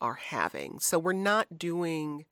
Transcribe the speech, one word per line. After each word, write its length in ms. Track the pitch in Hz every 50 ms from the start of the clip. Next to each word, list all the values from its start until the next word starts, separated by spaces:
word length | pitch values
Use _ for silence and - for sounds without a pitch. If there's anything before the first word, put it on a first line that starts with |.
are 140 | - 117 117
having. 640 | - - - 160 120 80 - - 71 69 - - -
So 220 | - - - 165
we're 140 | 160 185 190
not 440 | 190 196 202 208 220 214 - 170 160
doing 680 | - 170 170 175 175 165 160 156 151 151 147 147 156 -